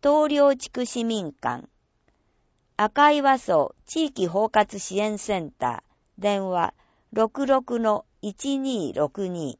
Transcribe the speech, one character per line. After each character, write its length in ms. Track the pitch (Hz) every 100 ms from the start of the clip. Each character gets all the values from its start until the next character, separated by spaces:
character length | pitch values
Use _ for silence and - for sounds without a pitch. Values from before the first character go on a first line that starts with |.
東 260 | 285 302 302
陵 280 | 285 285 269
地 140 | -
区 140 | -
市 200 | 247 247
民 280 | 226 220 170
館。 360 | - 120 120 - _ _ _ _ _ _ _ _ _ _ -
赤 360 | 214 - 294
岩 260 | 294 277 262
荘 360 | - 165 139 - _
地 200 | 330 311
域 200 | 262 180
包 200 | 180 220
括 300 | 220 208 208
支 200 | - 190
援 180 | 214 208
セ 200 | - 196
ン 140 | 156
タ 320 | _ 123 117 _ _ _ -
ー。 40 |
電 280 | 202 202 190
話 240 | 180 170 _ _ _ _
六 340 | 214 220 285 277
六 320 | 269 254 240
の 260 | 226 208 - _
一 380 | 208 202 277 277
二 340 | 269 247 147
六 360 | - - - 190
二。 300 | 175 147 117